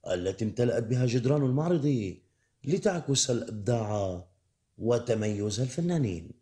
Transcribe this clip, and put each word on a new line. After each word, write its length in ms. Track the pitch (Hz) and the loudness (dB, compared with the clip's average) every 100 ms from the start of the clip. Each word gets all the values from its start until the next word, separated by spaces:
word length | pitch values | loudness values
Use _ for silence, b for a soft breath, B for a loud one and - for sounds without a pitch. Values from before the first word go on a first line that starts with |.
| - | -2
التي 380 | 92 90 95 | -2 -2 -2
امتلأت 380 | 110 - 120 113 | -4 0 0 0
بها 240 | 110 123 127 | 0 0 2
جدران 360 | 123 120 147 | 2 2 2
المعرض 720 | 131 131 165 175 143 131 98 - _ _ _ _ | 2 2 2 2 2 0 -2 -8 _ _ _ _
لتعكس 640 | 131 185 214 175 139 135 - | -2 2 2 0 0 0 2
الإبداع 960 | 123 117 110 104 120 107 104 98 90 - _ _ _ _ - | 0 -2 -4 0 0 0 -2 -2 -4 -12 _ _ _ _ -6
وتميز 800 | 107 120 117 110 107 104 104 101 | 0 0 2 0 2 0 -2 -2
الفنانين. 720 | 127 147 170 170 117 85 82 - | -2 -2 0 2 0 -2 -10 -20